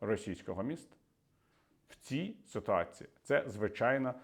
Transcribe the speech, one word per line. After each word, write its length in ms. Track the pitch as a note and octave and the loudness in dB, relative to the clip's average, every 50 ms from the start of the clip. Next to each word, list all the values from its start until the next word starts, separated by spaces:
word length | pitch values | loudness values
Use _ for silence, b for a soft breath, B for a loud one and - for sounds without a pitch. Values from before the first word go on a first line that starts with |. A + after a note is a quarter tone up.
російського 640 | - G2+ A2 G2 - G2+ F2+ - - - F#2 F#2 G#2 | 0 0 0 0 0 -6 -8 -6 -6 -8 -4 -4 -4
міста, 320 | C3+ E3 E3 - - - _ _ _ _ _ _ _ _ _ _ _ _ _ _ _ _ _ _ | -4 -4 -8 -12 -18 -20 _ _ _ _ _ _ _ _ _ _ _ _ _ _ _ _ _ _
в 80 | - - | -20 -20
цій 400 | - - - C3 D3 F3+ G#3+ - - - | -18 -10 -4 -4 -4 -4 -4 -8 -12 -14
ситуації 640 | - - G#2+ F#2 - G2+ F2 E2+ - - - - - _ _ - | -8 -6 -4 0 4 4 4 2 0 -4 -16 -18 -18 _ _ 0
це, 200 | - C#3 C#3+ - | 2 2 4 2
звичайно, 640 | C3+ G2+ G#2 G#2+ G2 - - A#2 B2 C3+ C#3 C3 B2+ B2 B | 0 -2 0 0 0 0 2 2 4 4 4 2 -2 -4 B